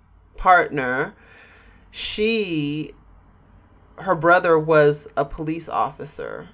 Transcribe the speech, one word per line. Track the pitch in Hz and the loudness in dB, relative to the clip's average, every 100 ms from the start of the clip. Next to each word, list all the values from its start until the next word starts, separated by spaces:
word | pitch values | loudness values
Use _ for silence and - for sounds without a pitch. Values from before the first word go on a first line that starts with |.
| _ _ _ - | _ _ _ -2
partner, | 190 180 151 143 127 127 185 - - - - - - - _ | 4 4 4 -4 -4 -4 -4 -8 -20 -20 -20 -20 -20 -20 _
she, | - - - 220 226 190 156 147 151 - - _ - _ _ _ - _ _ _ - | -10 -8 -2 0 0 -2 -4 -4 -6 -10 -16 _ -20 _ _ _ -20 _ _ _ -10
her | 185 165 | -2 0
brother | 170 180 175 160 | 4 4 6 2
was | 156 156 147 147 - - | 4 4 4 2 -6 -6
a | 151 | -6
police | - 156 165 160 | -6 -8 -8 -6
officer. | 101 127 - 151 - 58 53 175 | -4 -4 -6 -16 -12 -12 -12 -14